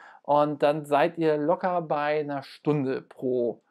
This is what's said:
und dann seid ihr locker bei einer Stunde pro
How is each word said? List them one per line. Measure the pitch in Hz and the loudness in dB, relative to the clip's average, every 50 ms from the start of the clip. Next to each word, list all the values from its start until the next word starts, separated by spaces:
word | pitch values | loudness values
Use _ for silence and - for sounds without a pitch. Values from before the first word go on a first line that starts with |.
| - - - - | -20 -20 -20 -12
und | - - 143 147 147 151 151 139 | -2 2 2 4 4 2 0 2
dann | 151 143 147 156 147 | 2 2 2 2 -2
seid | 143 147 139 156 175 165 165 | 0 2 2 2 2 0 0
ihr | 165 156 151 151 | 0 0 0 0
locker | 147 151 185 180 - 185 180 175 | 0 0 -2 0 0 -2 -2 -2
bei | 170 151 170 147 147 147 151 156 | -2 -2 -4 -2 -2 -2 -2 -2
einer | 151 143 143 135 | -2 -4 -6 -8
Stunde | 131 - - - - 147 147 147 131 131 131 127 | -8 -12 -16 -6 -2 0 0 0 0 -2 -4 -6
pro | - _ - - 135 127 127 123 120 117 104 - _ _ | -8 _ -14 -6 -4 -2 -2 0 0 -2 -4 -6 _ _